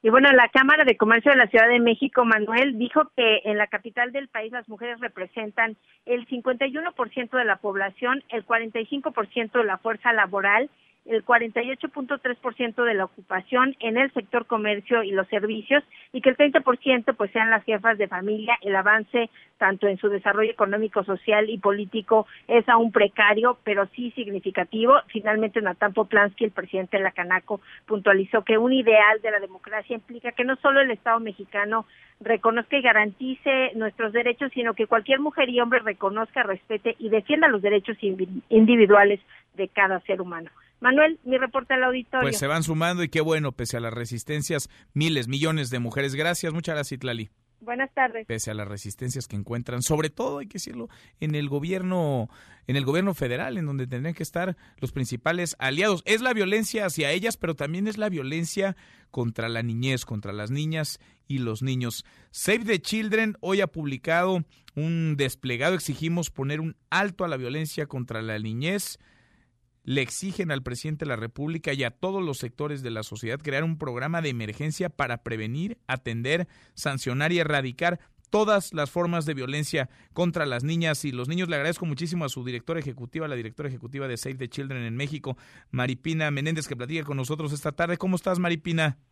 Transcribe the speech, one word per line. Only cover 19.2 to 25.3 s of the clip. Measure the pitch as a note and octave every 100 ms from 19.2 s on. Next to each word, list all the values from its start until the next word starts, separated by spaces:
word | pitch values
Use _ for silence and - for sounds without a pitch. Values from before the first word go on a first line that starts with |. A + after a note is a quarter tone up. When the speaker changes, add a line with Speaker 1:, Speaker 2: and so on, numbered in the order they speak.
| A3+ - - _
Speaker 1:
tanto | F#3+ F#3+ G3+
en | F#3+
su | G#3
desarrollo | G3+ G3+ G3+ A3
económico, | A3 G3+ G#3 A3 G#3
social | G3 F#3+ - G#3+ G#3+
y | A3
político | G3+ G3+ G3 A3+ G3 A3 G#3+ - -
es | A#3 A3+
aún | A3+ A#3
precario, | G#3+ G3+ - G#3 G#3+ B3 A#3+
pero | - G3+ F#3+ -
sí | A#3+ C4
significativo. | G3+ G3 F#3+ F#3+ F3 A3 A#3 C4+ -
Finalmente, | A3 G#3